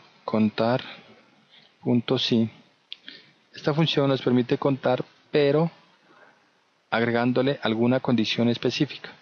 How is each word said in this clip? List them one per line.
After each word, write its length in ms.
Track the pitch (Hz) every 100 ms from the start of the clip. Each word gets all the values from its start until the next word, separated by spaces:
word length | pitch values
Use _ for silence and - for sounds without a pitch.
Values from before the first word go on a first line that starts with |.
| - _
contar 580 | - 110 110 - 113 127 - - - - _ _ _ - _ _
punto 360 | 131 123 - 131
si. 320 | - 117 110 - - _ - - - - - _ _
Esta 200 | - -
función 340 | 147 160 - 139
nos 140 | 135
permite 360 | - 123 123 143
contar, 460 | 147 131 127 127 - _ _
pero 380 | 151 143 147 165 - _ _ _ - - _ _ _ _ _ -
agregándole 680 | 113 117 117 123 127 131 139
alguna 380 | 113 110 120 131
condición 480 | - 117 107 - 120
específica. 640 | 117 127 - 147 - - -